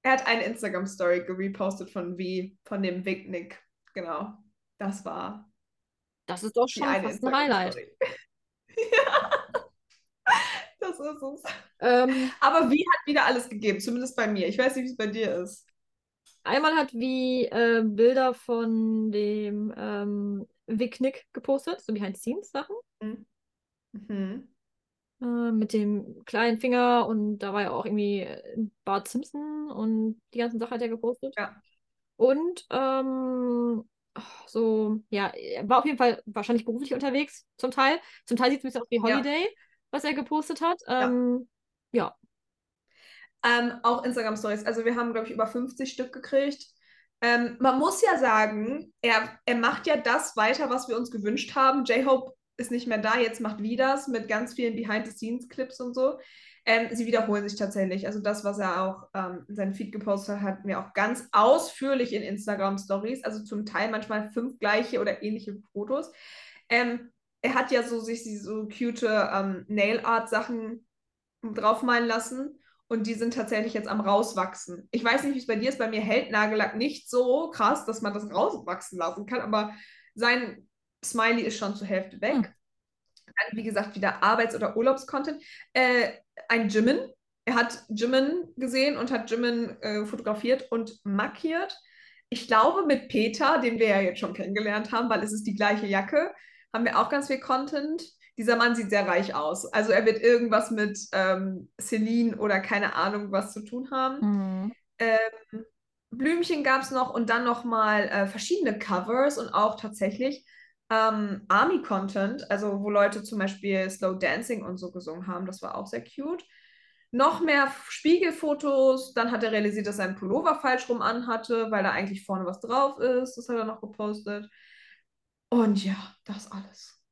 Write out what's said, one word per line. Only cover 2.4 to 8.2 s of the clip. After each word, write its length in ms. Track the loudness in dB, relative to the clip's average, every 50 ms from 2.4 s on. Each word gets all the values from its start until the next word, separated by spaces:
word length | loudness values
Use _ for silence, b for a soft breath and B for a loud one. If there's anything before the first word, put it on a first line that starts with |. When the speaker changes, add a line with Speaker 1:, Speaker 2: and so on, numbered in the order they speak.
| -6 -8 -12 _ _
Speaker 1:
von 200 | -8 -4 -2 -2
dem 220 | -2 -2 -2 -4
Wicknick. 540 | -4 -4 -4 -6 -10 -10 -10 -10 -12 -20 -20 _ _ _ _ _ _ _
Genau. 400 | -10 -8 -6 -6 -8 -8 -10 -12 -18 _ _ _ _ _ _ _
Das 260 | _ -6 -6 -6 -6 -10
war 440 | -10 -8 -8 -8 -10 -10 -14 -18 _ _ _ _ _ _ _ _ _ _ _ _ _ _ _ _
Speaker 2:
Das 160 | -8 -8 -6 -6
ist 120 | -2 2
doch 80 | 2 2
Speaker 1:
die 80 | 2 0 -2
Speaker 2:
schon 80 | 0
Speaker 1:
eine 200 | 0 2 0 0 -2
Speaker 2:
fast 140 | -4 -2 -2
ein 120 | 0 2
Highlight. 400 | 2 2 2 2 2 0 -2 -6
Speaker 1:
Instagram-Story. 400 | -8 -14 -18 _ _ -4 -4 -4
<laughs> 80 | -12